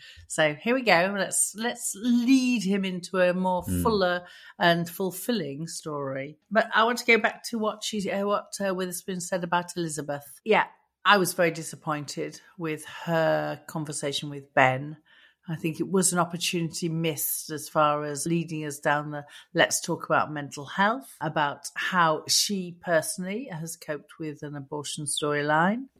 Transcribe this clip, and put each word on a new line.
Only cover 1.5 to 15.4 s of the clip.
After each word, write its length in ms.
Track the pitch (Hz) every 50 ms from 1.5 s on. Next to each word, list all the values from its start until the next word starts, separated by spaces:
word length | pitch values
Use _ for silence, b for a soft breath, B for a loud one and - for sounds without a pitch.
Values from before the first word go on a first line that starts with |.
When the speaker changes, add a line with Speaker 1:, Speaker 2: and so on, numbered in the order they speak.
| -
Speaker 1:
let's 380 | 202 226 240 - - - - - 190 220
lead 600 | 247 240 240 233 247 269 262 254 247 247 226 175
him 200 | 190 202 196 196
into 320 | 190 180 180 170 - - 185
a 140 | 180 180 180
more 280 | 185 185 185 185 180 175
Speaker 2:
Hmm. 200 | - 185 180 170
Speaker 1:
fuller 420 | 226 214 196 185 180 175 180 180 B B B B B B -
and 300 | 190 175 170 170 170 170
fulfilling 800 | - - 196 185 180 - - - 240 208 156 139 139 143 165 160
story. 720 | - - - 160 147 143 139 135 135 135 135 151 156 - _ _
But 200 | 202 220 - - -
I 100 | 202 226
want 140 | 240 247 240
to 60 | -
go 140 | - 233 220
back 260 | 220 208 - - - -
to 80 | - 226
what 260 | 214 214 208 214 -
she, 260 | - 220 208 185 190
uh, 160 | 185 196 202
what, 280 | 202 202 - - - - - 196
uh, 80 | 196 190
Witherspoon 460 | 185 185 180 175 - - - 185 180
said 240 | 170 - 190 180 180
about 320 | 170 175 175 175 175 -
Elizabeth. 640 | 175 170 160 151 151 143 147 143 139 - - - - -
Yeah, 220 | 220 202 175 - - - _ _ _ _ _ -
I 140 | 185 208 202
was 160 | 180 170 -
very 160 | - 175 170
disappointed 920 | 160 160 156 - - - - 165 151 147 143 135 - 165 151 151 160 - - - _
with 300 | - 165 160 156 151 - - - - -
her 560 | 170 170 165 160 156 156 151 151 151 151 147 -
conversation 640 | - - 165 151 151 147 - - 143 139 - 156 147
with 240 | 143 143 135 - _
Ben. 420 | 143 131 131 131 131 143 151 156 - b b b b b b b b